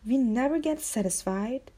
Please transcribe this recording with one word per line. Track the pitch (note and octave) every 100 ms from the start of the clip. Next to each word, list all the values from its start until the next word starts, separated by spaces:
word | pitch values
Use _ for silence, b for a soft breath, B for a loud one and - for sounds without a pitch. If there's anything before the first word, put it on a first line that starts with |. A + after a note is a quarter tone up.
| G#3+
we | C4+
never | A#3+ A3 C#4 D#4+
get | D#4 D4+
satisfied | - G#3+ F#3+ - - F#3+ G#3+ C4 -